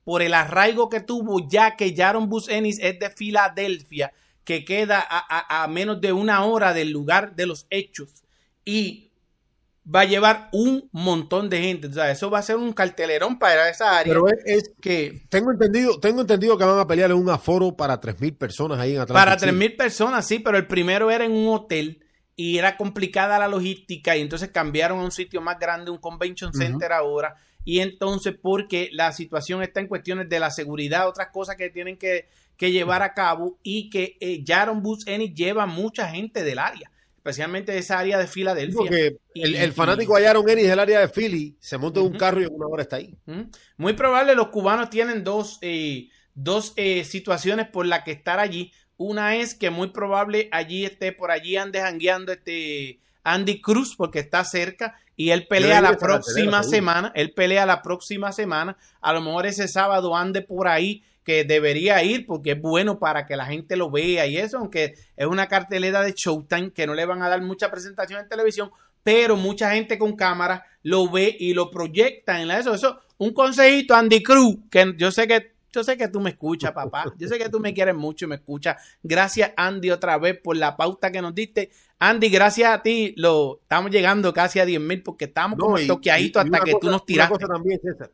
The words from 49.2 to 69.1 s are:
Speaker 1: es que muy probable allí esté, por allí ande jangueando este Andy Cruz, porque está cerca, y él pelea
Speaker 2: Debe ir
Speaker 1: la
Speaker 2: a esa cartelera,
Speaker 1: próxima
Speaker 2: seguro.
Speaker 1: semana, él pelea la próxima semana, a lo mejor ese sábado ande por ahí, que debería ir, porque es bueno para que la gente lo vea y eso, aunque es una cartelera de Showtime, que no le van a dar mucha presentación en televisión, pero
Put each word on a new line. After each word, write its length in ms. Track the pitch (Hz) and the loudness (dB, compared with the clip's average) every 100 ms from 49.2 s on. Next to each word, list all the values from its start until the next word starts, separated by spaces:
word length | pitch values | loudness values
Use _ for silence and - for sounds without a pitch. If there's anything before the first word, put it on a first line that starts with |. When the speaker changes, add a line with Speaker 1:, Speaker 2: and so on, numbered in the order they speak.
| 208 226 | -2 -2
Speaker 1:
es 180 | 233 | -4
que 160 | - 185 | -4 -4
muy 180 | 170 190 | -4 -6
probable 600 | 214 202 196 208 214 214 | -6 -2 -2 0 -2 -2
allí 320 | 214 165 185 | -4 -4 -6
esté, 280 | 196 196 190 | -6 -6 -8
por 180 | 185 175 | -6 -4
allí 260 | 160 165 190 | -4 -2 -4
ande 240 | 196 190 | -4 -4
jangueando 500 | 185 165 175 185 185 | -4 -2 0 0 -4
este 720 | 180 - 165 156 143 135 - _ _ | -10 -8 -8 -6 -8 -10 -14 _ _
Andy 380 | 160 185 196 202 | -2 0 0 -2
Cruz, 340 | - 220 269 - | 0 0 0 -6
porque 220 | 175 151 | -6 -6
está 260 | 147 175 | -4 -2
cerca, 560 | 180 180 175 180 226 - _ - | -2 -4 -4 -6 -10 -12 _ -4
y 140 | 165 | 0
él 160 | 170 170 | 0 2
pelea 200 | 196 196 | 2 6
Speaker 2:
Debe 100 | 208 | 6
ir 40 | |
Speaker 1:
la 60 | 190 | 6
Speaker 2:
a 40 | |
esa 60 | - | 4
cartelera, 200 | 170 147 | 2 0
Speaker 1:
próxima 420 | - 113 147 202 | 0 0 2 2
Speaker 2:
seguro. 140 | 135 208 | 2 2
Speaker 1:
semana, 360 | 175 170 208 | 2 0 -2
él 180 | - 160 | -2 -2
pelea 340 | - 185 196 190 | 0 2 4 4
la 160 | 180 | 2
próxima 500 | 185 180 - 202 202 | -2 -8 -8 -6 -6
semana, 440 | 196 196 156 175 185 _ _ | -4 -4 -2 -4 -8 _ _
a 120 | - | -2
lo 80 | 160 | 0
mejor 240 | 160 165 202 | -2 -2 -2
ese 200 | 196 190 | -2 -2
sábado 480 | 190 196 196 180 | 0 2 2 0
ande 280 | 170 185 190 | 0 -2 -4
por 260 | 185 185 185 | -6 -2 0
ahí, 340 | 160 190 208 _ _ | 0 -2 -6 _ _
que 200 | - 156 | -2 0
debería 580 | 147 151 151 147 190 196 | 2 2 2 2 2 4
ir, 220 | 185 240 - | 2 0 -4
porque 260 | 156 143 | -6 -4
es 80 | 147 | -4
bueno 380 | 160 165 208 202 | 0 0 0 -2
para 260 | 160 151 147 | -2 -2 -4
que 80 | |
la 120 | 139 131 | -8 -6
gente 300 | 151 156 185 | -10 -6 -4
lo 140 | 165 | -2
vea 360 | 147 170 175 143 | -2 0 0 0
y 100 | 156 | -2
eso, 220 | 214 254 | -6 -6
aunque 360 | 208 165 147 - _ - | -6 -4 -4 -6 _ -6
es 100 | 151 | -4
una 220 | 190 190 | -2 0
cartelera 540 | 190 185 190 185 196 | 0 0 -4 0 0
de 100 | 202 | 0
Showtime, 600 | 190 180 156 147 175 185 | -2 -4 -4 -4 -4 -4
que 140 | - 151 | -6 -4
no 80 | |
le 120 | 151 175 | -2 -4
van 160 | 180 | -2
a 80 | 180 | -2
dar 100 | 180 | -2
mucha 300 | 185 190 202 | -2 -4 -6
presentación 500 | 180 190 196 185 202 | -6 -12 -10 -8 -10
en 80 | 202 | -8
televisión, 420 | 220 220 208 202 _ _ _ | -2 0 0 -8 _ _ _
pero 320 | 214 | 2